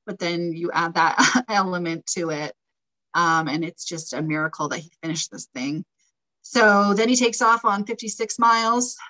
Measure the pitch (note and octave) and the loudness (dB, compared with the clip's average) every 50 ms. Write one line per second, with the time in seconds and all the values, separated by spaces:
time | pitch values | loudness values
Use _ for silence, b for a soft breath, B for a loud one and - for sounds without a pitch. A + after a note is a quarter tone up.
0 | - - F3+ - F#3 E3+ F3 E3+ F3 E3+ D#3+ E3 E3+ E3+ - D#3+ E3+ E3 E3+ F3 | -14 -12 -10 -6 -4 -4 -2 -2 -2 -4 -4 -4 -4 -2 -2 0 -2 0 2 2
1 | D#3+ D#3+ - - - - - B3 B3 - G#3+ G3+ F#3+ F#3 F3+ F3+ F3 E3+ E3 D#3+ | 2 2 4 4 4 4 4 2 0 0 0 0 0 0 -2 -4 -2 -4 -4 -6
2 | - - - F#3+ E3+ E3 D#3 D3 D3+ - - _ _ _ _ _ _ _ _ _ | -6 -6 -6 -4 -4 -4 -4 -4 -6 -8 -10 _ _ _ _ _ _ _ _ _
3 | _ _ - D#3+ E3+ E3 E3 E3 D#3+ D3+ C#3+ D#3+ E3 D#3+ - - - - E3+ E3 | _ _ 0 0 2 4 4 2 2 0 -2 -4 -4 -4 -8 -10 -12 -10 -8 -10
4 | D#3+ - - - D#3+ D#3 D3+ D#3 D#3 D#3+ - - D#3 C#3+ C3+ - D3+ E3+ _ _ | -10 -8 -6 -6 -4 -2 -2 -2 -2 -4 -4 -4 -6 -4 -4 -8 -10 -14 _ _
5 | - E3 D#3 D#3+ - - - - - _ - B2+ B2+ C#3+ D3 D#3+ - _ _ _ | -8 -6 -6 -6 -6 -8 -10 -14 -16 _ -10 -8 -6 -4 -4 -6 -8 _ _ _
6 | _ _ _ _ _ _ _ _ - - - B3 A3 G#3+ G#3 G3+ G3+ G3+ G3+ F#3+ | _ _ _ _ _ _ _ _ -12 -2 2 4 6 6 6 6 4 4 2 2
7 | A3 A#3 B3+ B3 B3 A#3 A#3 - B3 A3+ A3+ A3+ - A3+ G3+ G3+ G#3 G3+ A3+ A3 | 2 2 2 2 2 2 0 2 4 4 4 4 2 0 0 0 -2 -4 -6 -8
8 | - A3 - - A#3 G#3+ - - A#3+ A#3 A#3 A3+ A3+ A3+ A#3 B3 B3 - - - | -8 -10 -6 -6 -6 -6 -2 2 4 4 4 4 4 2 2 0 0 -2 -6 -12
9 | B B | B B